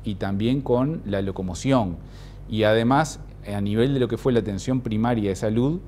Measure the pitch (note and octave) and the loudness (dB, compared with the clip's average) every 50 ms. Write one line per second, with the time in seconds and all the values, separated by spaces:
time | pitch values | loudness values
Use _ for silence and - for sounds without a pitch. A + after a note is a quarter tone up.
0 | - A2+ G2+ F#2+ G#2 G2 G2 G2 A2 A#2 C3 C#3+ B2+ - B2 A#2+ C3 D3 E3 - | -6 -6 -6 -4 -4 -4 -2 0 2 2 0 0 2 2 2 2 2 0 -2 -6
1 | - G2+ G2+ G2 G2 F#2+ F#2 - F#2 F2+ F2+ F2+ - C3 C3+ B2+ G#2+ F#2 E2+ E2 | -4 -4 -2 -2 -2 -2 -4 -4 -6 -6 -6 -4 0 2 2 4 2 0 -4 -8
2 | - - - - - - - - - - G#2+ G#2+ G#2+ G#2 A2 A2+ A#2 A#2+ C3+ D3 | -10 -16 -16 -16 -16 -16 -16 -16 -10 -6 0 4 4 6 6 4 4 4 4 4
3 | D#3 D3 - - - - - - - G2+ G2+ G2+ G2 G2+ G#2 A2 A#2+ C#3 C#3 C3+ | 2 0 -4 -12 -14 -16 -16 -14 -10 -6 -4 -2 -2 0 2 2 2 2 4 2
4 | B2 G#2 A2+ G#2+ - C#3 B2 A#2 F#2+ G#2+ G2+ F#2+ - - C3 C3 B2 A#2+ G#2+ G#2+ | 2 0 0 0 0 2 2 2 0 0 -4 -4 -2 -2 -2 -2 -2 -2 0 0
5 | A2+ A#2+ B2 A2 G#2 G2 F#2 F#2 A#2 G#2+ G#2+ A#2 B2 C#3+ E3 F#3 - | 2 2 2 2 2 0 0 0 -2 0 2 2 2 0 0 -4 -8